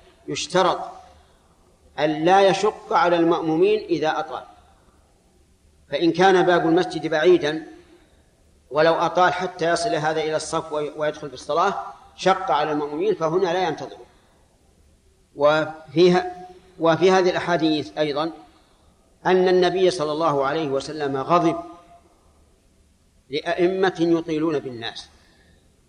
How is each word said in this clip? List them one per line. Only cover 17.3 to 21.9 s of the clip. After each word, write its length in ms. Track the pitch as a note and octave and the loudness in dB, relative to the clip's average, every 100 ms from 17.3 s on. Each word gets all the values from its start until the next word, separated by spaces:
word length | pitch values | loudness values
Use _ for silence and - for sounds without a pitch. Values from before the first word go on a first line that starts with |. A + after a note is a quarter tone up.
| E3 E3+ F3 D#3+ D3+ C3 - | -2 -2 0 0 -2 -6 -4
أيضا 340 | D3+ C#3 E3 - - _ _ _ _ _ _ _ - | -4 -2 -6 -8 -20 _ _ _ _ _ _ _ 0
أن 220 | F#3 F3+ | 2 4
النبي 440 | F3+ F3+ F3+ F#3 | 4 2 2 0
صلى 200 | F3+ D3+ | 0 -4
الله 340 | D3+ E3 C#3+ C3+ | -2 0 0 0
عليه 220 | D#3 D3+ | -2 -2
وسلم 500 | C3+ C3+ D3+ C#3+ C3+ | -4 -6 -8 -6 -4
غضب 400 | C3 F3 E3 - - - - | 2 2 2 -2 -10 -20 -20